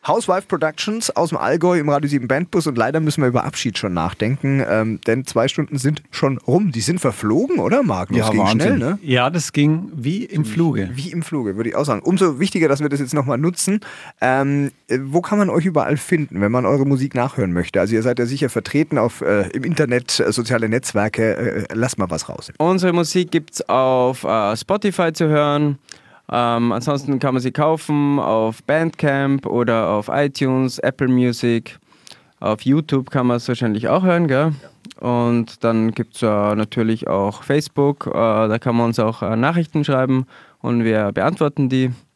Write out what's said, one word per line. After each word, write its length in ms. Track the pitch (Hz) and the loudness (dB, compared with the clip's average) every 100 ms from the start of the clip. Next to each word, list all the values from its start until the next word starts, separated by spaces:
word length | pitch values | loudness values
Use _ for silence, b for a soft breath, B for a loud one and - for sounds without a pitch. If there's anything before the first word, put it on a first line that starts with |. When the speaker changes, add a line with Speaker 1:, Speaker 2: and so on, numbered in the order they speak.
| - | 0
Speaker 1:
Housewife 400 | 185 226 185 - | -2 2 -2 0
Productions 640 | 175 156 151 - 220 - | -2 -2 -2 -6 -4 -4
aus 200 | - 165 | -2 0
dem 80 | 156 | 0
Allgäu 400 | - 156 175 175 | 0 2 2 2
im 120 | 147 | 2
Radio 180 | 143 147 | 0 2
sieben 200 | 143 120 | -2 0
Bandbus 380 | 135 180 - 156 | -2 0 0 0
und 120 | 120 | 0
leider 200 | 113 151 | 0 0
müssen 220 | 156 147 | 0 2
wir 80 | 131 | 2
über 160 | 120 | 2
Abschied 320 | - - 120 101 | -2 -4 -6 -4
schon 160 | 104 | -2
nachdenken, 720 | 87 85 - 110 135 139 139 - | -2 -2 -2 -2 -2 0 0 0
ähm, 340 | 107 110 107 - | 0 0 -2 -2
denn 200 | 117 131 | -2 0
zwei 220 | - 123 | 0 0
Stunden 280 | - 147 143 | -2 -4 -2
sind 260 | 131 151 - | -2 -2 -8
schon 280 | - 143 131 | -2 -2 -2
rum. 340 | - 143 208 | 0 2 2
Die 80 | 117 | -2
sind 180 | 107 180 | -2 -2
verflogen, 600 | 139 107 107 120 254 359 | -2 -2 0 2 2 0
oder 240 | 95 233 | 2 2
Marc? 260 | 240 95 90 | 2 0 0
Das 80 | - | 0
Speaker 2:
Ja, 120 | 110 | 2
Speaker 1:
ging 100 | 110 | 2
Speaker 2:
Wahnsinn. 200 | 98 113 | 2 2
Speaker 1:
schnell, 180 | 175 - | 2 2
ne? 200 | 123 202 | 0 -4
Speaker 3:
Ja, 260 | 165 123 127 | 0 2 2
das 240 | 170 - | 0 -4
ging 380 | 143 147 160 196 | 0 2 2 -4
wie 300 | 156 123 190 | -6 -4 -4
im 220 | 254 160 220 | -6 -4 -4
Fluge. 420 | 107 165 123 95 | 0 0 0 -4
Speaker 1:
Wie 160 | 127 160 | -6 -8
im 120 | 170 | -6
Fluge, 340 | 160 156 110 98 | -4 -4 -4 -2
würde 120 | 113 | -2
ich 60 | - | -2
auch 80 | |
sagen. 160 | 143 107 | 0 0
Umso 400 | - 180 185 135 | 0 2 2 2
wichtiger, 280 | 190 190 160 | -2 2 2
dass 120 | 139 | 2
wir 80 | 147 | 0
das 120 | 139 | -2
jetzt 120 | 131 | -2
nochmal 240 | 147 135 127 | -2 0 0
nutzen. 440 | 156 180 - 208 B B B - | 0 0 -2 -2 B B B -4
Ähm, 480 | 123 131 139 143 139 - _ | 0 2 2 0 -2 -6 _
äh, 120 | 127 | -4
wo 180 | 135 156 | 0 -2
kann 160 | 180 208 | 0 0
man 140 | 196 | 2
euch 160 | 143 175 | 2 2
überall 320 | 180 - 147 | 2 2 0
finden, 420 | - 175 147 87 | 0 -2 0 0
wenn 120 | 101 | 2
man 120 | 123 | 2
eure 220 | 113 139 139 | 2 2 2
Musik 280 | 135 135 | 2 0
nachhören 380 | 131 123 - 98 | 0 -2 0 0
möchte? 260 | 87 85 98 | 0 0 0
Also 160 | 92 | 2
ihr 80 | 110 | 2
seid 160 | 117 123 | 2 0
ja 60 | |
sicher 240 | 120 139 139 | -2 0 -2
vertreten 480 | - - 143 156 143 | -2 -2 -2 0 2
auf, 240 | 113 - | 0 -2
äh, 280 | 73 104 92 | 0 0 0
im 140 | 120 | -2
Internet, 560 | 135 160 147 123 123 - | -4 0 2 0 0 0
äh, 120 | - | 0
soziale 380 | 110 117 123 110 | 0 0 0 0
Netzwerke. 680 | 117 - 104 104 - 113 95 | -2 -2 -2 -2 0 0 0
Äh, 380 | 117 92 104 | -2 -4 -6
lasst 240 | 110 123 - | -4 -4 -2
mal 100 | 92 | -4
was 220 | 82 - | -4 -8
raus. 200 | - - - | -12 -14 -2
Speaker 4:
Unsere 380 | 160 185 180 | 0 2 2
Musik 360 | 170 160 185 180 | 2 0 0 0
gibt's 380 | 165 151 - - | -2 -2 -10 0
auf, 560 | 123 131 127 127 127 | 2 4 4 2 0
äh, 320 | - 110 101 113 | -2 0 0 -2
Spotify 560 | - 202 208 180 170 | -2 -2 0 0 -2
zu 140 | 160 160 | 0 2
hören. 500 | 151 147 147 147 143 B B B B _ | 2 2 2 0 -2 B B B B _
Ähm, 420 | 123 120 117 120 | -2 0 2 0
ansonsten 480 | 110 123 143 139 135 | 0 -2 -2 -2 -2
kann 120 | 139 | 0
man 100 | 131 | -2
sie 100 | 127 | -2
kaufen 680 | 131 156 160 - 147 143 143 | 0 0 0 -2 0 2 0
auf 440 | - 110 110 113 | 0 0 0 -4
Bandcamp 840 | - 151 165 - 151 139 139 139 - | -2 0 0 0 0 0 0 0 0
oder 420 | 120 120 113 95 | 0 2 2 2
auf 200 | 104 107 | 0 0
iTunes, 680 | - 143 139 131 131 131 - | 0 0 0 0 0 0 -2
Apple 300 | - 135 135 | -4 -2 2
Music. 720 | 127 123 120 120 117 - - B B B B B B | 2 2 0 0 0 -2 -20 B B B B B B
Auf 220 | - 107 131 | -4 -2 2
YouTube 440 | 143 151 135 127 | 2 2 -2 0
kann 160 | 143 123 | 0 0
man 120 | 120 | 0
es 100 | 120 | -2
wahrscheinlich 400 | 120 120 107 120 | -2 0 0 0
auch 140 | 160 | 2
hören, 260 | 185 170 170 | 4 2 2
gell? 240 | 135 160 143 B B - - | 2 0 -2 B B -20 -8
Und 640 | - 120 120 120 113 - | -2 0 2 0 -2 -2
dann 280 | 117 113 110 | 0 2 0
gibt's, 280 | 107 117 - | -2 -8 -2
äh, 60 | 113 | 0
natürlich 840 | 104 104 107 107 - 113 113 - | 2 0 0 -2 -2 0 -2 -2
auch 340 | 95 101 104 | 0 0 -4
Facebook, 640 | - 143 151 - 143 143 - | -2 0 0 0 0 0 -4
äh, 20 | |
da 460 | - 113 107 110 110 | 0 2 2 2 0
kann 180 | - 117 | 0 2
man 120 | 117 | 2
uns 100 | 113 | 2
auch, 240 | 110 110 | 0 -2
äh, 140 | 117 113 | -4 0
Nachrichten 480 | 131 170 160 156 147 | 0 0 -2 -2 0
schreiben 400 | 135 131 131 131 B B B | 0 2 0 -2 B B B
und 240 | 120 120 | -2 0
wir 280 | 113 110 104 | 2 2 0
beantworten 580 | 101 107 180 147 143 135 | 0 -2 0 -2 0 0
die. 220 | 131 127 123 _ | 2 0 -2 _